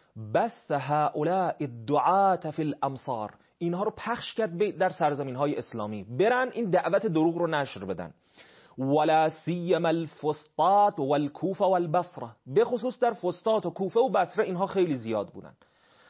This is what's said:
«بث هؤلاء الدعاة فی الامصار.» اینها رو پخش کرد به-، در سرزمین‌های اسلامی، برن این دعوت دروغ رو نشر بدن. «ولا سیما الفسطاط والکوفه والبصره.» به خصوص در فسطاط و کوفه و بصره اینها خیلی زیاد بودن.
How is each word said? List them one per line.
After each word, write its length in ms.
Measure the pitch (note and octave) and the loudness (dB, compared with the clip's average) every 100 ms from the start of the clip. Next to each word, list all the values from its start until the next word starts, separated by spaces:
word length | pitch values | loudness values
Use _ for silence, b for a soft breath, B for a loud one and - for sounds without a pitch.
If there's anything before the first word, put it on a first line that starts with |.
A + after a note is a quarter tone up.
| b - G#2+ | b -16 -2
«بث 380 | B2+ A3 - - | 0 0 -4 -4
هؤلاء 800 | C#3+ C3+ D3+ D3 - D3+ F#3+ F3 - | -4 0 0 0 0 0 0 0 -2
الدعاة 920 | C#3 A#2 A2 C#3+ C3 F#3+ G3 F3+ D#3+ | -8 -8 -2 2 4 4 4 2 -2
فی 100 | D3+ | -4
الامصار.» 720 | D#3 - C#3 C3+ - A#2+ G#2 - b b | -4 -2 -4 -4 -6 -6 -6 -12 b b
اینها 260 | E3+ E3+ | -4 -2
رو 80 | G#3+ | -4
پخش 420 | A4 - A#3+ - | -4 -6 -6 -6
کرد 240 | - G#3+ E3+ | -4 -4 -2
به-، 140 | G#3 D#3 | -2 0
در 100 | F#3 | -2
سرزمین‌های 680 | - D#3 C#3 C#3 B2+ D3 C3 | 2 0 0 -4 -2 -2 -2
اسلامی، 480 | B2 A2+ G#2 G#2+ | -6 -6 -6 -8
برن 460 | F#2+ B2 G3+ B3 B3+ | -8 0 2 2 0
این 160 | - A3+ | -2 0
دعوت 380 | F3 - F#3+ A3+ | 2 2 0 2
دروغ 300 | D#3+ D#3+ E3+ | 2 2 2
رو 100 | E3+ | 0
نشر 380 | D#3 C3+ - F#2+ | 0 -2 -6 -8
بدن. 280 | F#2 E2+ - B B B B B - | -8 -8 -16 B B B B B -6
«ولا 520 | C3+ D3 D#3 D#3 D#3+ | 0 2 4 4 2
سیما 580 | D#3+ - F3 E3+ E3+ E3+ | 0 -4 -4 0 2 2
الفسطاط 1120 | E3 D#3+ - D3+ D3 - - E3+ G3+ G#3 G3+ | 0 -4 -4 -4 -4 -6 0 4 6 4 2
والکوفه 680 | C3+ C#3+ D3 - F3+ F#3+ F#3+ | 0 2 0 -2 -4 0 2
والبصره.» 640 | F#3 F3 E3+ F3 - A#2+ - - | 2 2 0 -2 -8 -14 -14 0
به 180 | C#3+ A#3 | 2 2
خصوص 340 | A#3+ B3+ - | 0 -4 0
در 140 | A#3+ | 0
فسطاط 520 | G#3+ F3+ F3 - A3 F3 | 0 -4 -2 0 0 -2
و 40 | |
کوفه 300 | E3+ F#3+ A#3 | -4 0 2
و 100 | C4 | 2
بصره 360 | F#3 F3 - G3+ | 2 0 0 -2
اینها 200 | F3+ F#3+ | 0 0
خیلی 300 | G3 F3 C3+ | 2 2 0
زیاد 340 | A2+ A2 F#2+ | -2 -2 -4
بودن. 240 | F#2+ D#2 - b b b b | -10 -20 -20 b b b b